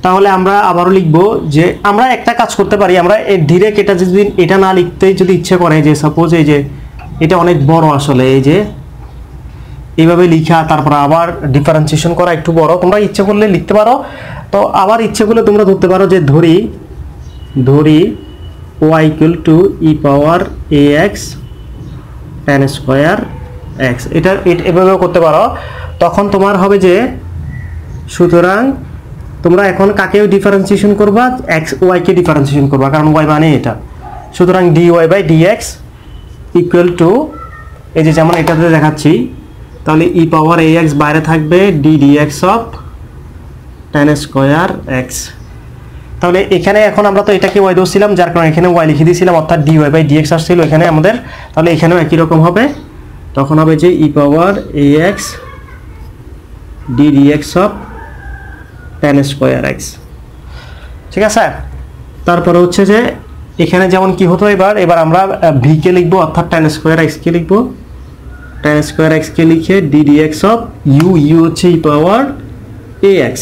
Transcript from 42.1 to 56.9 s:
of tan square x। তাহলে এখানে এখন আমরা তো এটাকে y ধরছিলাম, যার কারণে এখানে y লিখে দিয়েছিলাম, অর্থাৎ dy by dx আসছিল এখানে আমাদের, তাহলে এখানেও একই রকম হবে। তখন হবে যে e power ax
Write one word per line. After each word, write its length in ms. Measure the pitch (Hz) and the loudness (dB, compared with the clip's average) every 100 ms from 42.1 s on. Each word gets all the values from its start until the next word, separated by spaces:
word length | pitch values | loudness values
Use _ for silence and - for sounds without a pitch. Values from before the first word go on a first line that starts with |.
| 143 147 - 185 | 4 2 -2 -2
of 100 | 226 226 - - - - - - - - - - - - | -2 -4 -14 -18 -18 -20 -20 -20 -20 -20 -20 -20 -20 -6
tan 160 | 151 147 147 | 0 0 0
square 480 | 143 135 135 151 - - - 131 127 | -2 -2 2 2 0 -6 -6 -8 -6
x। 20 | - - - - - - - - - - - | -12 -14 -18 -20 -20 -20 -20 -20 -20 -18 -4
তাহলে 200 | 175 180 190 190 | 0 0 0 0
এখানে 220 | 190 202 214 | 2 2 2
এখন 140 | 208 202 | 2 0
আমরা 120 | 196 - | 2 2
তো 40 | 196 | 0
এটাকে 220 | 190 202 190 | 0 2 2
y 20 | 180 | 2
ধরছিলাম, 300 | 180 190 208 185 | 0 0 0 2
যার 100 | 170 | 0
কারণে 140 | 170 165 | 2 2
এখানে 160 | 160 180 175 | 2 2 2
y 20 | 160 | 2
লিখে 140 | 143 165 | 2 2
দিয়েছিলাম, 280 | 175 185 170 | 2 2 2
অর্থাৎ 180 | 160 170 147 | 0 0 2
dy 80 | 156 147 | 2 4
by 100 | 160 151 | 2 2
dx 180 | 147 156 165 | 2 2 -2
আসছিল 200 | 160 175 156 | 0 0 2
এখানে 160 | 156 170 | 2 2
আমাদের, 220 | 156 170 240 - - - | 2 0 -2 -8 -18 -8
তাহলে 160 | - 165 165 | -2 0 2
এখানেও 220 | 170 175 | 2 2
একই 140 | 151 160 | 2 0
রকম 160 | 165 165 160 | 2 2 2
হবে। 160 | 185 269 285 - - - - - - | 2 0 -4 -16 -20 -20 -20 -8 -4
তখন 180 | 139 156 | 0 2
হবে 120 | 156 156 | 2 2
যে 60 | 170 175 156 | 2 2 0
e 20 | 147 | 2
power 360 | 143 151 180 196 - 143 143 147 175 | 2 2 2 -2 -6 0 2 2 0
ax 100 | 202 - - - - - - - - - - - - - - - - - | -4 -10 -14 -18 -20 -20 -20 -20 -18 -20 -20 -20 -20 -20 -20 -20 -18 -8